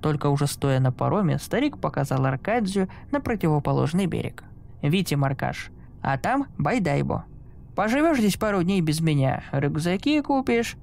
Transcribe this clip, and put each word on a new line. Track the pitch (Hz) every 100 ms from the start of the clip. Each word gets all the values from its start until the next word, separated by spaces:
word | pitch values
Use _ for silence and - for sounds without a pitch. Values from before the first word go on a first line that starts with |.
Только | 156 147 147
уже | 143 143
стоя | - 139 131
на | 131
пароме, | 123 131 175 180 139
старик | - 202 285 -
показал | 151 139 139 135 131
Аркадию | 131 - 233 196 196 190 - -
на | 285
противоположный | 277 226 165 151 143 139 135 170 190
берег. | - - - - - - -
"Вите, | 139 180 190 143
Маркаш, | 135 135 127 - - - - -
а | - 135
там | - 262 277 -
Байдайбо. | 147 247 170 143 135 - - - - - - -
Поживешь | 208 262 320 285
здесь | 214 -
пару | 220 202
дней | 170 196
без | 156 151
меня, | 165 143 131 131 -
рюкзаки | 139 143 151 170 190 - 302
купишь, | 285 269 262 233 233 -